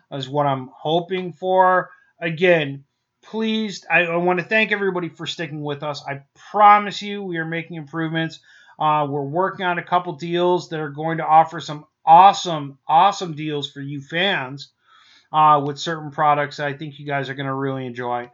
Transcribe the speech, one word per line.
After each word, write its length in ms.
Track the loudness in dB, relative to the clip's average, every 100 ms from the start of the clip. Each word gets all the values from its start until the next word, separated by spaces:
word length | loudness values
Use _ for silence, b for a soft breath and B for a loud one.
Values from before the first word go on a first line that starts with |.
| _
Is 160 | -10 -4
what 180 | -2 0
I'm 240 | -2 -6
hoping 600 | -10 -2 -2 -2 -6 -8
for. 580 | -8 0 4 6 4 0 B B _
Again, 640 | -8 0 4 4 2 -6 _ _ _ _
please, 600 | _ -4 -2 -2 -4 -8 -2
I, 120 | 0 2
I 100 | 0
wanna 280 | 0 0
thank 260 | 0 0 0
everybody 360 | 0 -2 -2 -6
for 180 | -8 -12
sticking 360 | -8 -8 -8
with 200 | -6 -6
us. 180 | -6 -8 -10
I 160 | -12 _ _ -6
promise 500 | 6 6 6 2 -8
you 200 | -8 -8
we 160 | -6 -6
are 60 |
making 320 | -4 -6 -8 -14
improvements. 640 | -10 -6 -4 -2 -4 -8 b b b b
Uh, 280 | 0 0 0
we're 140 | -4
working 440 | -4 -2 -2 -2 -4
on 120 | -4
a 60 |
couple 280 | -2 -2 -2
deals 540 | -10 -6 0 2 0 -2
that 100 | -8
are 100 | -8
going 280 | -6 -6 -4
to 80 | 4
offer 340 | 4 4 -2
some 260 | -10 -12 -14 _ 6
awesome, 720 | 10 10 6 -4 -6 -6 -14 2
awesome 480 | 4 4 2 -10
deals 360 | -8 -6 -6 -8
for 100 | -12
you 200 | -12 -12
fans, 680 | -8 -4 -2 -2 -6 -12 -18 _ b b b b b
uh, 280 | 4 6 6
with 140 | 2 -6
certain 320 | -6 -8 -8
products 460 | 0 2 2 0 -4
that 100 | -8
I 60 |
think 260 | -6 -12 -12
you 60 | -6
guys 220 | -6 -4
are 60 |
gonna 200 | -8 -6
really 300 | -4 -4 -6 -8
enjoy. 440 | -8 -6 -6 -8